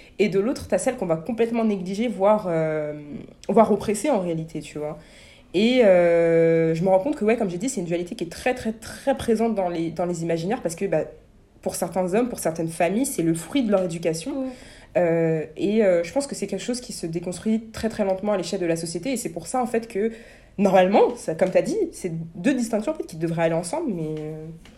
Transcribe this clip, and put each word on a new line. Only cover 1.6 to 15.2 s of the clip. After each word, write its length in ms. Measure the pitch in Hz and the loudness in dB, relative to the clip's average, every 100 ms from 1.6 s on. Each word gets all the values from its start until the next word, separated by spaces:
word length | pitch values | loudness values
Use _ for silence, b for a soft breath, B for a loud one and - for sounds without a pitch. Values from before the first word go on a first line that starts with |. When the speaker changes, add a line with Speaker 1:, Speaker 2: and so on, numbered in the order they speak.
Speaker 1:
négliger, 440 | 220 196 180 196 240 | 0 0 -4 -4 -4
voire, 380 | 190 196 214 185 | 2 4 4 2
euh... 460 | 165 160 156 151 151 147 147 - - - | 0 0 -2 -4 -8 -12 -14 -14 -14 0
voire 220 | 208 214 | 4 6
oppresser, 360 | 202 - 214 302 | 4 0 -4 0
en 100 | 233 | 0
réalité, 400 | 175 160 160 156 | 0 -4 -6 -10
tu 180 | 147 151 | -10 -8
vois. 200 | 147 165 B B B B B | -8 -10 B B B B B
Et, 300 | 170 220 254 | 2 4 6
euh, 880 | 214 180 175 170 165 165 165 165 165 | 6 8 6 6 4 6 6 4 2
je 80 | 165 | 2
me 60 | 175 | 4
rends 120 | 190 | 4
compte 160 | 277 302 | 2 0
que, 80 | |
ouais, 120 | 214 233 | 2 2
comme 140 | 208 | 0
j'ai 80 | 175 | -2
dit, 100 | 240 | -4
c'est 120 | - | -4
une 60 | 170 | -4
dualité 280 | 170 175 | -4 -4
qui 100 | - | -6
est 80 | 170 | -8
très, 220 | - 254 | -4 -4
très, 180 | 254 226 | -2 -4
très 440 | 220 - - - 269 | -8 -12 -8 -2 -2
présente 380 | - 214 226 | 0 2 2
dans 140 | 202 185 | 0 -2
les, 220 | 170 165 | -2 -4
dans 160 | 165 175 | -2 -4
les 160 | 175 | -2
imaginaires, 400 | 165 165 170 254 | -2 -2 -2 -4
parce 120 | - | -4
que, 120 | 165 196 | -4 -2
bah, 180 | 160 - - - - _ _ | 0 -2 -8 -20 -20 _ _
pour 120 | 196 | -6
certains 400 | - 175 175 185 | -4 -4 -2 0
hommes, 140 | 196 240 | 2 0
pour 100 | 220 | -2
certaines 300 | 175 165 165 | -4 -2 -4
familles, 380 | 165 170 202 277 | 0 0 0 -2
c'est 160 | - | 0
le 120 | 165 | 0
fruit 280 | 165 - 285 | 0 -2 -2
de 80 | 226 | 2
leur 120 | 196 | 2
éducation. 600 | 185 165 170 160 269 277 | 0 -2 -2 -4 -4 -6
Speaker 2:
Mm. 40 | 262 247 B B B - | -6 -10 B B B 0
Speaker 1:
Euh, 460 | 175 165 | 2 2